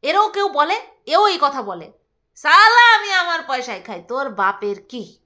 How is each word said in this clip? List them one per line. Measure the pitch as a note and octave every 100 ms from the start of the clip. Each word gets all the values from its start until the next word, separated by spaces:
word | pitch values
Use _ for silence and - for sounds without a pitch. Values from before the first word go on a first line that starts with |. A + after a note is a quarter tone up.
এরও | C#4 F#4 G#4+
কেউ | G#4 G4+
বলে, | D4 D4+ G4+ - _ -
এও | E4 G#4
এই | F4+
কথা | C#4+ C#4
বলে, | G3+ F3 D#3 _ _ _ _ -
"শালা | D4+ E4+ A4 A#4 A#4+ A4
আমি | G#4
আমার | F#4+ F4 E4 C4+
পয়সায় | C4 B3 G3
খাই, | F#3 F#3+ E3+
তোর | B3 C#4
বাপের | G3 F#3+ G3+ G#3 G3+
কি?" | _ B3+ F3+ _